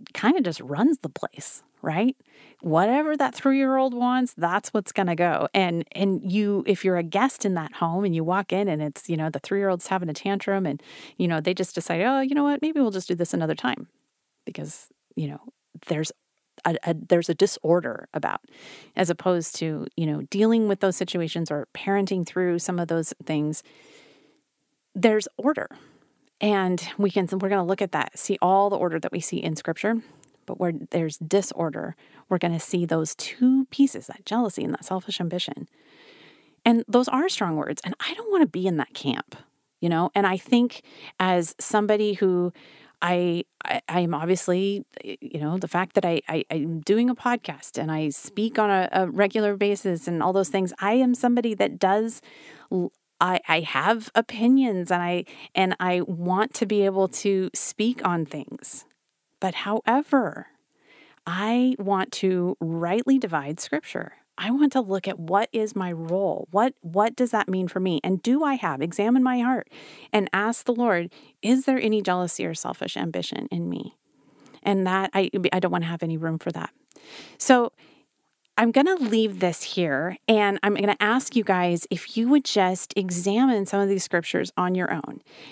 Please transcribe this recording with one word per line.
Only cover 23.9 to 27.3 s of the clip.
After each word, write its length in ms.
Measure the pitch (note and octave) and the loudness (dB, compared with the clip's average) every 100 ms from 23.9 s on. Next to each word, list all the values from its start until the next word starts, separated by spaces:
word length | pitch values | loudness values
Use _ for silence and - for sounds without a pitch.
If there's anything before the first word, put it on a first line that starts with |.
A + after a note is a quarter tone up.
| - - _ _ _ _ _ _ _ _ | -20 -20 _ _ _ _ _ _ _ _
There's 320 | F#3+ A3 G#3+ - - | 2 4 4 0 -2
order. 320 | B3+ D4+ - - - _ _ _ _ _ | -2 -2 -6 -12 -20 _ _ _ _ _
And 440 | G#3 G3+ F#3 F3+ - - | 2 2 2 0 -4 0
we 120 | G3+ | 0
can, 160 | G3+ F3+ | 2 0